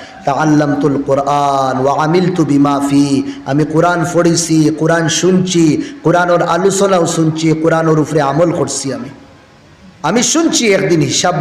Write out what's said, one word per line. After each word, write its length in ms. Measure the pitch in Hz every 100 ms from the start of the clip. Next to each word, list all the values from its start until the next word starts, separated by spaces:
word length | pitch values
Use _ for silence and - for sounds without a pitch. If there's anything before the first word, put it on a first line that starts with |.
| - - 143
"তাআল্লামতুল 800 | 135 156 151 143 139 147 135 139
কুরআন 800 | 139 139 143 143 139 131 127 135
ওয়া 180 | 139
আমিলতু 420 | 156 180 175 - 143
বিমা 360 | 143 143 139 -
ফি," 340 | 143 143 139 - - -
আমি 200 | 143 151
কোরআন 400 | 156 175 175 156
পড়িছি, 600 | 165 170 165 - 160 151 -
কোরআন 300 | 160 165 160
শুনছি, 760 | - 180 185 - 170 160 135 - -
কোরআনের 400 | 156 175 175 175
আলোচনাও 640 | 170 170 196 190 196 180 165
শুনছি, 520 | 165 160 156 160 156
কোরআনের 360 | 160 160 165 156
উপরে 220 | 143 151
আমল 300 | 139 143 175
করছি। 420 | - 135 - 139
আমি, 160 | 117 135 - - - - - - - - -
আমি 200 | 151 226
শুনছি 500 | - 320 330 - 220
একদিন 280 | 190 151 165
হিসাব 340 | 135 - 180 156